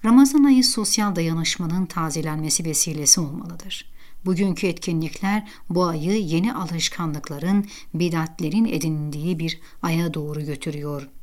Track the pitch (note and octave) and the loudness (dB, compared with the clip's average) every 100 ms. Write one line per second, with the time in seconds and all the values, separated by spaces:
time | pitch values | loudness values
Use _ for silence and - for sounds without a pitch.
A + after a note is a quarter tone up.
0 | A3 B3 C#4 D4 C#4 C4 B3+ - G#3 - | 8 8 8 8 8 8 6 2 0 0
1 | G#3 F3+ E3 E3 D#3+ - E3+ F3 F#3 - | 0 0 0 0 -2 -2 -2 0 0 -2
2 | D#3+ D3+ D#3+ D#3 D#3 - E3 D3 - D3+ | -2 -2 -4 -2 0 0 0 0 -2 0
3 | D3 F3 D3+ D#3+ E3+ E3+ F#3+ - - - | 4 4 4 -6 -10 -10 -10 -10 -12 -14
4 | - - F#3 F3+ G3 E3+ F#3+ E3+ - E3 | -12 -8 -2 0 0 0 -2 -2 -2 -2
5 | D#3+ - G3 G#3 G#3 - - F3 F3+ D#3+ | -2 -4 -2 -2 -4 -14 -2 0 0 0
6 | D#3+ G#3+ F3+ E3 G#3 - E3+ E3+ - - | 0 0 2 0 0 -2 -4 -4 -4 -2
7 | E3 D3 - C#3+ E3 G3+ G3+ - - D#3+ | -4 -4 -8 -6 0 0 0 -10 -10 -2
8 | F3 E3 D#3+ - D#3+ G3+ A3+ D#3+ D#3+ D#3 | 0 0 -2 -4 -2 2 2 0 -2 -4
9 | D3+ D3 E3 E3+ E3 - - - F3 D#3+ | -4 -4 -4 -2 -4 -6 -12 -6 -2 0
10 | E3+ D#3+ D3 D3+ D3 C3+ - D3 D3 C#3+ | 0 -4 -6 -6 -6 -6 -6 -6 -6 -8
11 | C3+ - | -10 -16